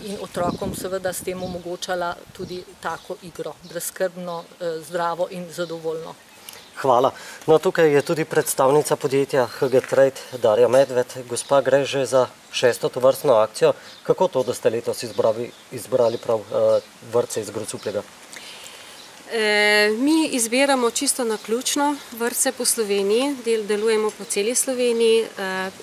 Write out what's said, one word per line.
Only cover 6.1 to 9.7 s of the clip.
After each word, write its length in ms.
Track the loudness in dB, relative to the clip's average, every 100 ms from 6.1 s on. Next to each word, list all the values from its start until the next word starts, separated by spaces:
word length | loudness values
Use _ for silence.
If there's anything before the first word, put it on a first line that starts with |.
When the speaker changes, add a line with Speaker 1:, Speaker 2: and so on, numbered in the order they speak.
| -18 -20 -20 -20 -20 -20 -4
Speaker 2:
Hvala. 300 | 4 4 4 0 -12 -10 2
No, 140 | 4
tukaj 340 | 4 2 4
je 80 | 4
tudi 240 | 2 -2 0
predstavnica 720 | 0 0 2 4 4 2 -2
podjetja 500 | 0 0 2 0 0
H 220 | 0
G 120 | 2